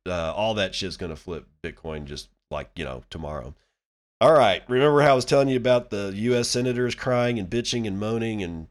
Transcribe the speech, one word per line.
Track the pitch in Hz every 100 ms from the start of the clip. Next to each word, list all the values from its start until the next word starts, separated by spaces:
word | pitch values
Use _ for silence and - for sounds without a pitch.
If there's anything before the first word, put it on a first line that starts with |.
| 90
uh, | 87 80
all | 80 110
that | 107 92
shit's | - 95 80
gonna | 87
flip | 76 92 78 - _
Bitcoin | 82 - 82 76
just, | 71 69 - _ _
like, | 76 67
you | -
know, | 69 64 -
tomorrow. | 82 76 73 62 - _ _ _ _ _ -
All | 131
right, | 156 110 87 -
remember | 127 147 147
how | 147
I |
was | 131
telling | - 143 139
you | 127
about | 123 123 -
the | 101 98 98
U | 120
S | 120 117
senators | 123 127 123 123 -
crying | 131 123 120 117
and | 90
bitching | 117 113 123 107
and | 98
moaning | 107 113 113 107
and | 87 82 80